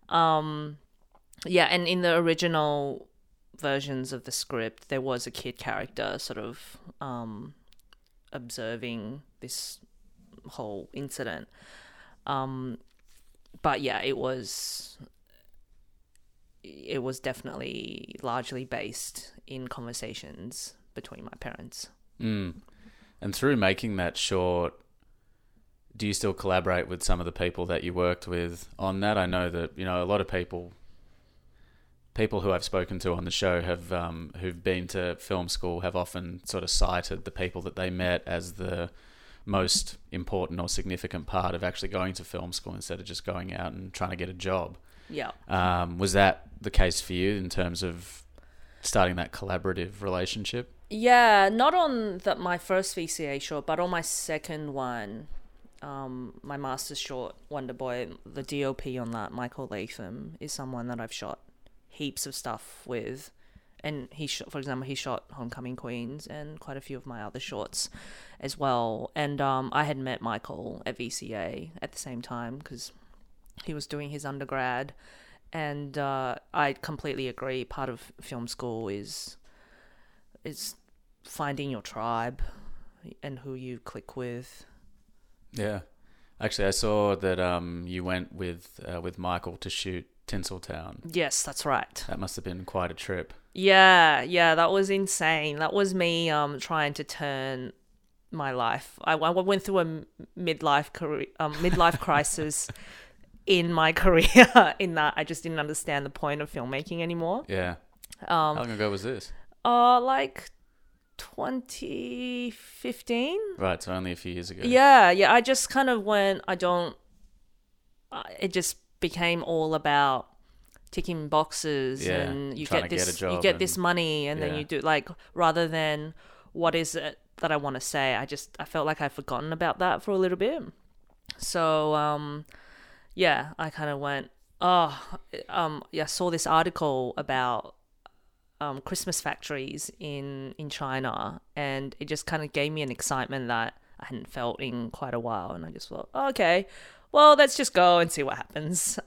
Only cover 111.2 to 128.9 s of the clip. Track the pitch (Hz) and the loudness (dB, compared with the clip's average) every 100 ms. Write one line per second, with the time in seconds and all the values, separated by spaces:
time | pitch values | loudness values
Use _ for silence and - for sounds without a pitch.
111.2 | - - 226 262 247 - - - 247 247 | -14 -6 -4 -4 -8 -10 -8 -8 -8 -6
112.2 | 254 247 247 - - - 247 233 - 233 | -4 -4 -6 -8 -16 -8 -6 -6 -2 0
113.2 | 214 392 427 359 95 85 - 92 92 87 | 0 -2 -4 -2 0 0 -2 -4 -4 -6
114.2 | 90 87 90 87 240 254 277 262 180 185 | -6 -8 -8 -4 4 8 12 12 10 10
115.2 | 196 233 240 262 - 262 262 226 202 208 | 8 8 6 2 2 2 4 2 2 4
116.2 | 196 190 - 180 180 180 170 - _ - | 4 2 -2 0 2 2 0 -8 _ -20
117.2 | - - _ _ _ _ _ _ _ - | -20 -20 _ _ _ _ _ _ _ -12
118.2 | 90 - 185 180 170 - _ _ 170 170 | -12 -6 -2 0 -2 -4 _ _ -4 2
119.2 | 170 170 165 165 156 156 147 143 139 127 | 2 2 2 2 2 2 4 6 6 2
120.2 | - - - - - - - - - 165 | -2 -16 -20 -20 -20 -20 -8 -4 -2 -4
121.2 | 151 156 160 - 156 143 131 135 180 180 | 2 2 2 -2 -2 0 0 0 0 0
122.2 | - 139 139 117 147 165 87 90 87 85 | 0 -2 -6 -6 -2 0 0 0 0 0
123.2 | 92 87 185 170 180 185 175 175 160 151 | 0 4 4 4 0 2 2 2 0 0
124.2 | 143 156 - 151 147 147 160 151 - - | -2 -2 -2 -4 -4 -2 2 2 0 -12
125.2 | - 175 165 160 165 160 156 151 156 - | -10 2 4 4 0 0 0 -2 -6 -14
126.2 | - - - - 165 165 156 156 143 - | -20 -20 -12 0 2 2 0 -2 -6 -8
127.2 | _ - 156 151 143 131 - 147 135 117 | _ -4 0 2 0 -4 -2 0 2 2
128.2 | 135 143 - - 147 160 151 | -2 -6 -10 -12 -4 0 0